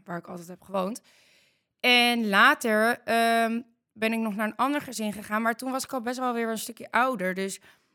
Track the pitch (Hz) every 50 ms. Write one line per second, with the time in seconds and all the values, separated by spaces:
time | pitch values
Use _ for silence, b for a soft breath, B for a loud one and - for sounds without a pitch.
0 | _ - 175 170 175 196 185 180 170 170 180 180 - - 190 196 185 190 240 -
1 | b b b b b b b b b b b b b b _ _ - 247 247 240
2 | 240 240 240 233 226 208 196 202 226 269 302 302 - 233 214 214 220 233 247 -
3 | - - 226 233 233 233 233 226 226 226 226 233 - - _ _ _ _ _ 214
4 | 220 220 226 226 226 220 196 214 220 214 - - 240 269 294 294 277 262 233 -
5 | 220 208 202 208 208 - 214 220 226 226 233 233 254 262 254 269 - - - 262
6 | 220 240 254 247 254 247 240 233 226 226 226 214 - - 226 - - - - 226
7 | 247 262 254 196 180 185 185 185 196 196 185 - b b b b b b b